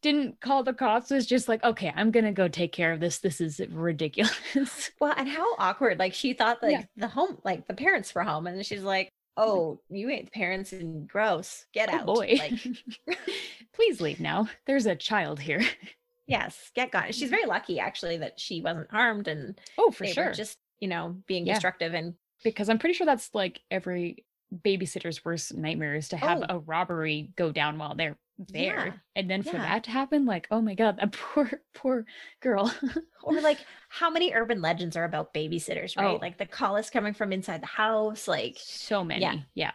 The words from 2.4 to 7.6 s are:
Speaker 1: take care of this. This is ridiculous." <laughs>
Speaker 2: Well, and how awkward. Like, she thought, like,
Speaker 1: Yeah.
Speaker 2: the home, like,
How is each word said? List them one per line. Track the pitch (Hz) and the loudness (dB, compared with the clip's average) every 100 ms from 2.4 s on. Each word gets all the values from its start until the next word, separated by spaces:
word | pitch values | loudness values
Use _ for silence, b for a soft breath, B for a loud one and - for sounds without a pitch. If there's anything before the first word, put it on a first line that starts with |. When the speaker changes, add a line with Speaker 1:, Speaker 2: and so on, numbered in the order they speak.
| 180 | 2
Speaker 1:
take | 160 175 | 2 -2
care | - 165 | 2 0
of | 165 | 2
this. | 170 - | 0 0
This | 190 - | -2 0
is | 165 151 190 | -4 -2 -6
ridiculous." | 160 170 156 156 - 220 - - 277 269 - - | -2 -2 0 -2 2 2 0 -2 0 0 -4 -10
<laughs> | _ | _
Speaker 2:
Well, | 294 302 | 0 2
and | 269 | -2
how | 302 370 - | 0 0 2
awkward. | 190 - 262 175 | 0 2 2 4
Like, | 190 | 0
she | 185 269 | 0 -2
thought, | 247 220 233 | 2 2 4
like, | 302 | 2
Speaker 1:
Yeah. | 294 214 - | 2 0 -6
Speaker 2:
the | 214 | -6
home, | 220 370 - | 0 0 0
like, | - 175 | -2 -4